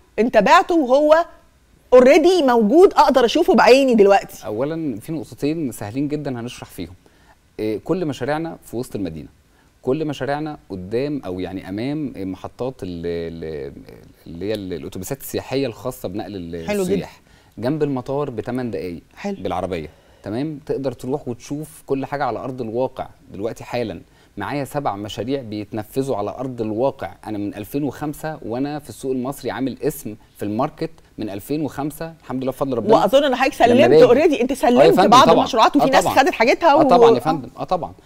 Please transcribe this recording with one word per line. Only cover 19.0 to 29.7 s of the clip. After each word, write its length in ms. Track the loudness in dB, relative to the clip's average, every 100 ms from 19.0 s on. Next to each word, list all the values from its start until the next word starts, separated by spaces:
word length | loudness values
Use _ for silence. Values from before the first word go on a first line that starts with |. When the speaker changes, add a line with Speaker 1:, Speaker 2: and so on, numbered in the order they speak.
| _ -12
Speaker 1:
حلو. 200 | -10 -8
Speaker 2:
بالعربية، 460 | -6 -4 -4 -6 -8 _ _ _
تمام؟ 360 | -8 -6 -6 -8 -6
تقدر 260 | -4 -4
تروح 360 | -8 -8 -6 -8
وتشوف 540 | -12 -10 -10 -10 -16 -6
كل 200 | -6 -4
حاجة 180 | -4
على 140 | -4 -4
أرض 220 | -8 -8
الواقع 460 | -6 -4 -4 -6 -14 -14 -18
دلوقتي 320 | -10 -8 -10
حالًا. 360 | -8 -6 -6 -10 -16 _ _ -10
معايا 280 | -8 -6
سبع 320 | -6 -6 -6 -6
مشاريع 460 | -10 -8 -6 -6
بيتنفذوا 760 | -6 -10 -8 -10 -6 -6 -4 -4
على 140 | -6
أرض 300 | -8 -10 -6
الواقع. 520 | -6 -2 -2 -4 -14 -12 -12
أنا 120 | -8
من 160 | -8
ألفين 280 | -10 -8 -6
وخمسة 540 | -6 -6 -10 -8 -12 -12
وأنا 360 | -10 -6 -6 -8
في 100 | -14
السوق 240 | -12 -6
المصري 380 | -6 -6 -8 -8
عامل 260 | -6 -8